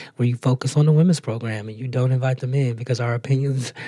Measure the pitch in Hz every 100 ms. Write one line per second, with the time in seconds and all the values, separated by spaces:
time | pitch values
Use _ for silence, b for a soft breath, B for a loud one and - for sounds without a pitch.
0 | B - 120 120 - 131 131 151 151 151
1 | 180 165 - 113 113 107 107 110 127 127
2 | 127 127 131 127 127 139 131 113 120 120
3 | 120 117 123 135 139 131 117 -